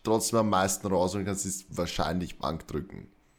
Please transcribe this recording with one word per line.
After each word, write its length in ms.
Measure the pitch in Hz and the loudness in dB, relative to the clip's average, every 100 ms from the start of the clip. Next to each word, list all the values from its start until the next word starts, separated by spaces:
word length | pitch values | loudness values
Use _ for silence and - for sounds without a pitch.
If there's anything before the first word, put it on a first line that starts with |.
trotzdem 340 | - 110 - 117 | 2 2 4 2
am 100 | 107 | 4
meisten 360 | 95 95 - 101 | 4 2 0 0
rausholen 400 | 92 92 101 98 | 2 2 0 -2
kannst, 200 | 95 95 | -2 -4
ist 280 | 90 - - | -6 -8 -4
wahrscheinlich 640 | 85 - 76 90 90 - | -2 0 0 0 -4 -4
Bankdrücken. 680 | 69 80 - 73 - 50 - _ _ | -4 -4 -6 -6 -6 -12 -16 _ _